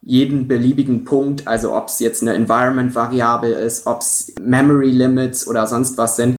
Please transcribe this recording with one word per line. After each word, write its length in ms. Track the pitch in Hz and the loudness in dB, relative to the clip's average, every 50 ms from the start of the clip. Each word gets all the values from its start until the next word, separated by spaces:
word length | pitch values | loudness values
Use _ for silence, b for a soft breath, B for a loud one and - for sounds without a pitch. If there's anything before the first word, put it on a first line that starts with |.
| - | -4
jeden 420 | - 127 127 139 127 143 139 123 127 | 0 2 2 2 2 0 -2 0 0
beliebigen 580 | 131 120 123 127 135 143 131 131 123 113 - | 0 2 2 2 2 2 0 0 0 -2 0
Punkt, 420 | - 147 135 139 143 143 139 - - | 0 0 0 2 0 -2 -4 -4 -2
also 260 | 113 113 113 104 - | -2 -2 0 -2 -2
ob's 240 | 110 - - - - | -2 -4 -4 -4 -4
jetzt 220 | 120 113 110 - | -2 -2 -2 -2
eine 140 | 113 113 107 | -2 0 0
Environment-Variable 1200 | 101 113 110 113 120 123 127 131 127 123 123 123 117 117 117 127 123 117 117 120 113 117 117 110 | 0 0 2 2 2 2 2 0 0 -2 -2 -2 -2 -4 -2 0 0 2 2 0 0 0 -2 -2
ist, 320 | - 107 117 - - - | -2 -2 -4 -4 -4 -4
ob's 480 | 120 120 - - - - - - - - - | -4 -4 -4 -4 -4 -4 -4 -6 -8 -12 -6
Memory 520 | 92 120 127 131 135 147 147 143 135 131 | -2 0 2 4 4 4 4 4 4 2
Limits 580 | 127 127 127 127 127 131 131 123 123 - - - | 2 2 2 2 2 0 0 -2 -4 -6 -6 -4
oder 180 | 117 117 110 | -2 -2 0
sonst 300 | 110 120 117 131 123 - | 0 0 -2 -2 -2 -2
was 200 | - 113 113 - | -2 -2 -2 0
sind, 200 | - 117 123 127 | 0 0 0 0